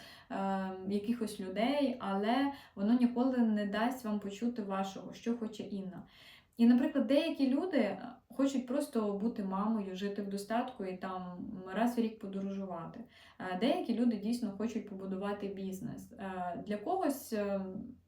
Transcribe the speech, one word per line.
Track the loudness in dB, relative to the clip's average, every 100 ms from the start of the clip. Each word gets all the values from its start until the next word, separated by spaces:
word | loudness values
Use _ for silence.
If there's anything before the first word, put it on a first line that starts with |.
| -18 -18 -8
е, | -2 0 0 -2 -4 -2
якихось | 0 0 -2 -2 -4
людей, | -4 0 2 4 2 0
але | -2 2 4 4 2 -2 -10 0
воно | 4 6
ніколи | 6 4 4 4
не | 4 4 2
дасть | 0 0 0 -2
вам | -2
почути | -4 -4 -4 -2
вашого, | -2 -2 -2 -6 -12
що | -6 -4 -2
хоче | -4 -6
Інна. | -6 -6 -6 -10 -14 -20 -20 -20 _ 6
І, | 8
наприклад, | 8 6 2 4
деякі | 4 4 2 4
люди, | 4 2 2
е, | 2 0 -10 -14 -8
хочуть | 0 2 2 0
просто | -2 0 0 0
бути | 0 -2 -2
мамою, | -2 0 0 0 -2 -4
жити | -4 -4
в | -4
достатку | -6 -2 -2 -2 -4 -6
і | -6
там, | -6 -6
м, | -8 -8 -10 -10 -4 2
раз | 2 4
в |
рік | 0 -2
подорожувати. | -6 -4 -4 -4 -6 -6 -8 -12 -16 -20 -20 -10
Е, | -6 2
деякі | 2 2 0 2
люди | 2 2
дійсно | 0 0 -2 -2
хочуть | -2 -4 -6
побудувати | -8 -6 -2 -2 -2 -4
бізнес. | -4 -6 -6 -6 -8 -12
Е, | -10 -8 -4 -4 -6 -4
для | -4
когось, | 0 0 0 -2 -4
е, | -2 0 -2 -4 -8 -10 -16